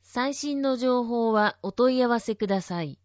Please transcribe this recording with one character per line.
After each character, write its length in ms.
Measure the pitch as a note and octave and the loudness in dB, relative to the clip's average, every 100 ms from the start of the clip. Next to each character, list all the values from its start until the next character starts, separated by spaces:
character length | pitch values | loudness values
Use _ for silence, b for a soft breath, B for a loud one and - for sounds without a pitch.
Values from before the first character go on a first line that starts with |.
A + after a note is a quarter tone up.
最 300 | _ A#3+ C4 C#4 | _ -4 -4 -4
新 260 | D4 C#4 | -6 -2
の 160 | C4+ B3+ | -2 0
情 260 | B3+ B3 | 2 0
報 300 | A#3 A#3 A3+ | 0 0 2
は 240 | A3 G#3 - | 4 2 0
お 80 | G3 | -8
問 260 | - B3+ B3+ | 2 2 4
い 60 | |
合 40 | A#3+ | 2
わ 120 | A#3 | 0
せ 160 | - G#3+ | -2 -4
く 100 | G#3 | -2
だ 160 | G3 | -2
さ 220 | - F3 | -2 -6
い。 160 | D#3 - | -6 -10